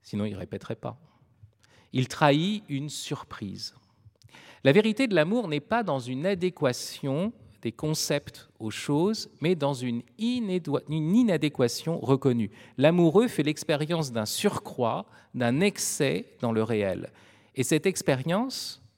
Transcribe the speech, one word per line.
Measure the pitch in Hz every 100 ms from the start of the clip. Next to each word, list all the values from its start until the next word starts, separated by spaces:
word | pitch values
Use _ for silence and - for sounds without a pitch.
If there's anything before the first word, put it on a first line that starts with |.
sinon | - 104
il | 104
ne | 98
répéterait | 92 101 - 117
pas. | 120 113 _ _ _ _ - _ _ _ _
Il | 127 131
trahit | - 151 143 180 208 -
une | 139 147
surprise. | - - 143 - - 101 98 - _ _ _ - _ - - - -
La | 135
vérité | 165 220 214 269
de |
l'amour | 180 151 233 202
n'est | 147
pas | - 226
dans | 202 135
une | 120 131 175
adéquation | 196 180 - 135 123 - - 143 135 202 - - _
des | 117
concepts | - 156 156 - 147 - - - _
aux | 110
choses, | - - 147 180 220 - -
mais | 151 180
dans | 139
une | 135 127 117 - -
inédoi-, | 226 247 214 185 165 139 -
une | 156 156 214
inadéquation | 240 160 147 - 123 - - 170
reconnue. | - 135 139 120 104 - - -
L'amoureux | 143 175 170 185 240
fait | -
l'expérience | 151 151 - 147 151 170 143
d'un | 117 107
surcroît, | - 208 - - - 117 127 - - _ 127
d'un | 120 131
excès | 202 - - - 139 156 - -
dans | 120
le | 113
réel. | 110 110 98 92 87 - - - _
Et | -
cette | 127 156 190
expérience | 185 - 131 160 185 262 - - - -